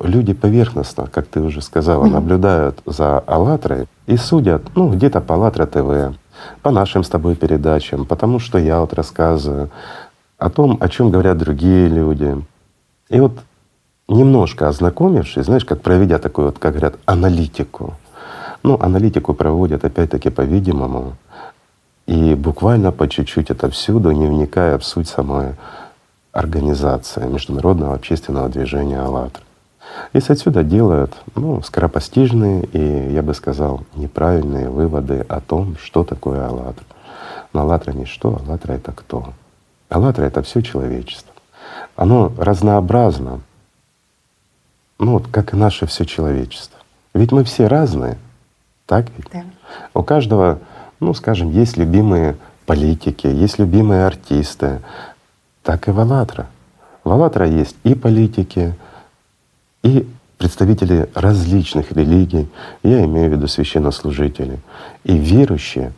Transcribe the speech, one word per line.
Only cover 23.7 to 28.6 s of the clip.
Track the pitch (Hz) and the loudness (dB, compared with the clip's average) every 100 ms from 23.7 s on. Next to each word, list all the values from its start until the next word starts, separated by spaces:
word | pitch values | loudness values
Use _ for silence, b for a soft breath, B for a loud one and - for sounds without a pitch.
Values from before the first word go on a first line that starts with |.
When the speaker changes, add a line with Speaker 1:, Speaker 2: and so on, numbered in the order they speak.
| 67 - 113 90 | -4 0 2 2
Speaker 1:
не | 76 76 | 2 2
вникая | 76 73 - 87 69 | 2 0 0 0 0
в | |
суть | - - 80 | -2 -6 -6
самой | - 69 69 67 69 B B B B B _ _ | -4 -4 -4 -6 -8 B B B B B _ _
организации | - 78 80 71 71 71 65 62 - 64 | -6 -4 -2 0 0 0 -2 -6 -8 -6
Международного | 69 - 69 87 90 71 | -6 -6 -2 0 0 0
общественного | 67 - 82 - 69 64 | -4 -4 -6 -4 -4 -4
движения | 67 | -4